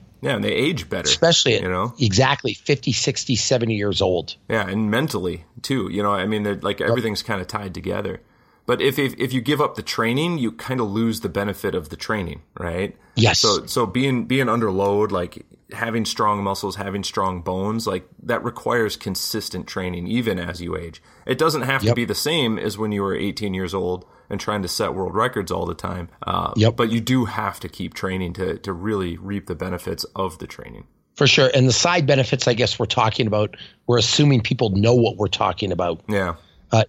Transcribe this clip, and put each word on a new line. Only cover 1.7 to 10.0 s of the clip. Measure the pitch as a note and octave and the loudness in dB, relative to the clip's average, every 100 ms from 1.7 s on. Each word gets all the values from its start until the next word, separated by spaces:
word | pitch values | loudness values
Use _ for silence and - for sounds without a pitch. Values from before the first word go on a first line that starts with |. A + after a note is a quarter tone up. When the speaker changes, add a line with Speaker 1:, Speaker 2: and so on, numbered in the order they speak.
| F2+ A2+ - | 0 -2 2
Speaker 2:
exactly, | A2 F#2+ C3 C#3 A#2+ | 2 6 4 4 -2
fifty, | G2+ - C#3 - | -4 -2 -2 0
sixty, | - - - - A#2 | -2 -2 -2 0 0
seventy | - B2+ A2+ G#2+ | 2 2 2 0
years | G2+ F2+ | 0 2
old. | F#2 F2 E2 - - | 2 0 -2 -10 -4
Speaker 1:
Yeah, | A2 F#2+ | -2 0
and | G#2 G#2+ | 0 0
mentally, | A2 D3+ G2+ F2+ E2 - - | 0 0 -2 -4 -6 -10 -10
too. | - C3+ F#2+ | -4 -2 -2
You | F#2+ | 0
know, | G#2 | 0
I | G2+ G2 | 0 0
mean, | G#2+ | 0
they're, | G#2 G2 | -2 -2
like, | G2+ G#2 | -2 0
Speaker 2:
Yep. | F2 | 0
Speaker 1:
everything's | A#2 A2+ G2+ | 0 0 -4
kinda | - G2+ | -4 -6
tied | F2+ G#2+ G2 | -4 -8 -8
together. | F2+ F#2+ G2 G2+ F2+ _ _ _ _ - | -8 -6 -4 -4 -8 _ _ _ _ -2
But | B2 | 2
if, | C#3 C3+ | 2 2
if, | C3+ - | -2 -2
if | C3 | -2
you | C3 | -2
give | A2+ D3 | 0 0
up | C#3+ - | 0 -2
the | |
training, | - - | -6 -2